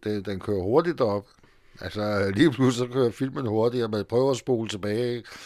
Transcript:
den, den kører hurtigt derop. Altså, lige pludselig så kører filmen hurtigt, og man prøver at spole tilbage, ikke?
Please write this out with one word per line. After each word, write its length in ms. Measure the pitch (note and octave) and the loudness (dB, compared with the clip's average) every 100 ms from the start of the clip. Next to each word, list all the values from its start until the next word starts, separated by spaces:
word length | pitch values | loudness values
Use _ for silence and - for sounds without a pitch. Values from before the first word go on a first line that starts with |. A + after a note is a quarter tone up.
den, 220 | G#2+ G#2 G2 | -4 -4 -4
den 140 | F#2+ | -6
kører 220 | G#2+ G2 | -2 -2
hurtigt 360 | F#2 C#3+ E3+ C3+ | 2 2 2 0
derop. 280 | A2+ G2+ - _ - _ _ - | 0 0 -6 _ -20 _ _ -14
Altså, 500 | - G#2 G#2 G2+ G2 G2+ | -10 -4 -2 0 2 4
lige 160 | E3 | 4
pludselig 360 | A#2+ C3 A#2 B2 | 4 2 2 0
så 60 | |
kører 180 | C3 A#2+ | 2 0
filmen 360 | - C3+ C#3+ A#2 | 0 -6 -4 -2
hurtigt, 360 | A2 A#2 B2 | 2 2 0
og 60 | A2 | -2
man 160 | G#2+ F#2+ | -2 0
prøver 260 | A#2 C3+ | 2 2
at 60 | B2 | 0
spole 320 | - A#2 G#2+ | 0 -2 -2
tilbage, 460 | G#2 G#2 A2 A#2+ A#2+ | -6 -4 -2 -2 -6
ikke? 140 | - - | -10 -18